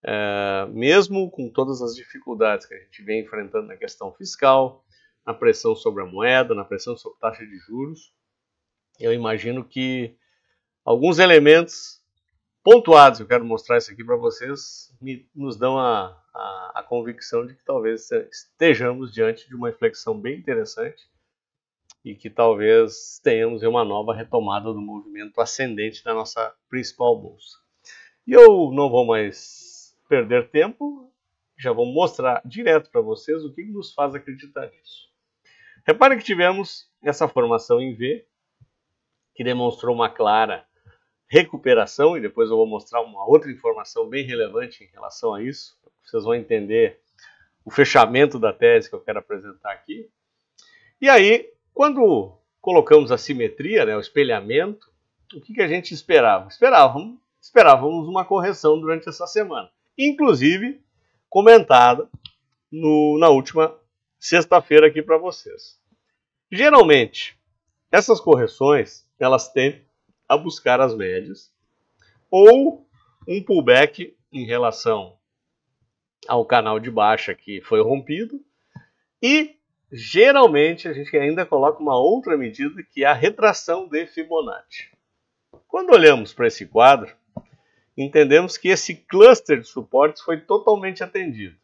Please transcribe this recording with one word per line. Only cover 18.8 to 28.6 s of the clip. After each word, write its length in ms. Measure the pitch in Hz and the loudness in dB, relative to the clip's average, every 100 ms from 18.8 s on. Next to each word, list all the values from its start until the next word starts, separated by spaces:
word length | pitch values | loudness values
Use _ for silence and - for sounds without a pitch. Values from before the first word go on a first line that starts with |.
| 123 127 127 | -2 -8 -14
diante 380 | 107 110 113 _ | -6 -6 -6 _
de 60 | 123 | -12
uma 160 | 117 | -12
inflexão 440 | 113 117 113 - 107 | -6 -6 -6 -12 -10
bem 220 | 120 147 | -10 -12
interessante 680 | 156 117 107 - 117 - _ _ _ _ _ _ _ _ _ _ | -8 -8 -8 -12 -14 -16 _ _ _ _ _ _ _ _ _ _
e 100 | 123 | -20
que 160 | 101 110 | -18 -14
talvez 880 | 113 117 104 107 113 110 - - - | -2 0 0 2 2 2 -6 -20 -6
tenhamos 400 | 143 113 113 113 | -4 -2 -4 -4
uma 200 | 113 120 | -4 -2
nova 300 | 107 101 107 | -4 -6 -8
retomada 580 | 110 117 120 104 101 107 | -10 -6 -6 -4 -8 -8
do 80 | 104 | -12
movimento 600 | 104 104 104 101 107 117 | -14 -16 -20 -20 -14 -8
ascendente 640 | 110 - 131 104 107 110 | -8 -8 -10 -8 -12 -12
da 100 | 117 | -10
nossa 400 | 113 107 117 113 _ _ | -10 -10 -10 -12 _ _
principal 500 | 127 120 _ 123 113 | -12 -12 _ -2 -2
bolsa. 380 | 95 _ - _ _ _ - - _ _ - | -8 _ -20 _ _ _ -20 -20 _ _ 2
E 60 | |
eu 360 | - 226 202 | 10 10 8